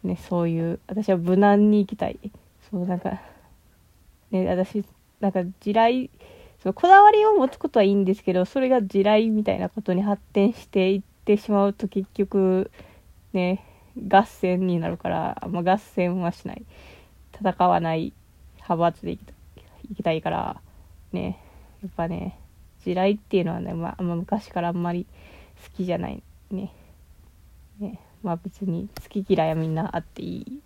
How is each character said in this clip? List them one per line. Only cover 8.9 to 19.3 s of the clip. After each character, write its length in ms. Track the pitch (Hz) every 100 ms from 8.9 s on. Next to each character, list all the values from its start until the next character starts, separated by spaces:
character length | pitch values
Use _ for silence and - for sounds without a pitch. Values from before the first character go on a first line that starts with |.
| 196
雷 260 | 196 214 226
み 160 | 214
た 80 | 208
い 60 | 190
な 100 | 185
こ 140 | -
と 100 | -
に 80 | 180
発 220 | 202 202 -
展 220 | - 202
し 120 | 226 -
て 260 | 202 185
い 40 | 196
っ 60 | - _ -
て 100 | 208
し 140 | -
ま 160 | 202 202
う 80 |
と 140 | 202 202
結 200 | - 196
局、 560 | - 196 202 190 185 - - - - _ - _
ね、 280 | 190 180 190 - - _ 254
合 280 | 208 196
戦 420 | 220 - 185 180 185
に 140 | 175
な 80 | 165
る 80 | 175
か 120 | 175
ら、 300 | 170 - -
あ 60 | -
ん 40 |
ま 120 | 175
合 160 | 175 190
戦 420 | - - 180 185
は 120 | 175
し 140 | - -
な 60 |
い。 80 | - - - - - - _ - -
戦 300 | 196 180 180
わ 120 | 175
な 140 | 165
い 180 | 160 160 - _ _ - -
派 200 | - 170
閥 280 | 170 165
で 120 | 180 185
生 80 |
き 20 |
た-、 60 | -